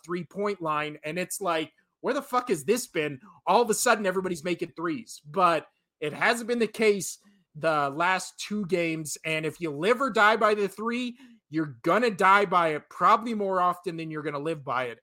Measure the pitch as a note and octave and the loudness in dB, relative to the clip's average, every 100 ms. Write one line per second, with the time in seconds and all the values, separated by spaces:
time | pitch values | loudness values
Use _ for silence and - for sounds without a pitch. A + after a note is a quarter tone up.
0 | - F3+ E3 F#3 G#3 G3+ D#3+ D3+ D3+ D3+ | -6 -8 -8 -6 -6 -4 -4 -2 -4 -6
1 | D3+ E3 F3+ - F#3+ E3 D#3 _ _ _ | -8 -6 -6 -4 -2 -2 -2 _ _ _
2 | F3+ C#4 - B3 B3 F3+ C3+ A#3+ - E3+ | -4 -2 0 -2 0 -2 2 0 0 -4
3 | D3+ C#3 - - - G3 A#3 G#3 B3+ A#3 | -4 -6 -14 -10 2 4 4 2 4 2
4 | G3 F#3 F#3 F3 E3 F3 E3+ - E3+ D3 | 2 0 -2 -4 -4 -4 -6 -6 -6 -6
5 | A2 - D3 D3 F3+ D#3+ - _ _ _ | -8 -18 -8 2 4 2 -2 _ _ _
6 | D3+ C#3 F#3 A#3 A#3 A#3+ A3 - A3 G3+ | -8 0 0 0 0 0 -2 2 2 2
7 | - - _ _ _ D3+ D#3+ D#3 C#3+ C#3 | -2 -12 _ _ _ -4 0 2 0 0
8 | E3+ F#3 F3+ - - G#3 F#3+ F3+ E3+ D#3+ | 0 0 -2 -12 -8 -6 -2 0 0 -2
9 | D3+ - D#3+ D#3 D#3 - E3+ C#3+ F3+ A#3+ | -6 -8 -4 -2 -4 -4 -6 -2 0 2
10 | C4+ A3 G#3 A3+ A3 G#3 G3 - A3+ A#3+ | 0 4 4 4 2 2 -2 -4 -6 -4
11 | B3 A#3+ B3+ A#3 _ D3+ D#3 A#2 - F#3 | -6 -10 -20 -20 _ -6 -6 -4 0 2
12 | A#3+ F#3 F#3+ G3+ G3+ F3+ E3 D3+ - - | 2 2 6 6 6 2 2 -2 -8 0
13 | F3+ A3+ A3+ A3 G3 F#3 F3+ F3 - E3 | 4 4 2 -4 -2 2 2 0 -6 -8
14 | D#3+ D#3 D3+ D3 D3 D#3+ C#3 B2 B2+ A#2 | -8 -6 -6 -4 -6 -6 -4 -4 -4 -8